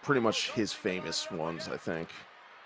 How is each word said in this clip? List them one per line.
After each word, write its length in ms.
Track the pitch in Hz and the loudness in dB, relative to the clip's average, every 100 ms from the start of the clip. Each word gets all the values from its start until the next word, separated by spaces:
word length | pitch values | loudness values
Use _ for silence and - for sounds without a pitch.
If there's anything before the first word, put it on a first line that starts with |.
pretty 180 | - 139 | 2 4
much 300 | 113 104 - | 4 4 0
his 200 | - 104 | 2 0
famous 580 | - 101 92 82 85 - | 2 0 0 -2 -2 -2
ones, 360 | 87 80 82 - | -2 -2 -4 -4
I 80 | 67 | -4
think. 320 | - 82 85 - - - - - | -2 -4 -4 -10 -18 -20 -20 -20